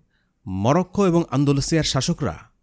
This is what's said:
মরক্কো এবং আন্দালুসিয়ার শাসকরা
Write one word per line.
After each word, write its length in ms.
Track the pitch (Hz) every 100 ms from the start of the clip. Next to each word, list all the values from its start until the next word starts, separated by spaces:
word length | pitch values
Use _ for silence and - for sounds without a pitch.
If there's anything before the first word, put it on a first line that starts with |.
| - _ _ _ -
মরক্কো 600 | 95 104 156 180 - 196
এবং 160 | 170 165
আন্দালুসিয়ার 540 | 135 143 139 - 160
শাসকরা 680 | 151 139 127 170 120 80 - _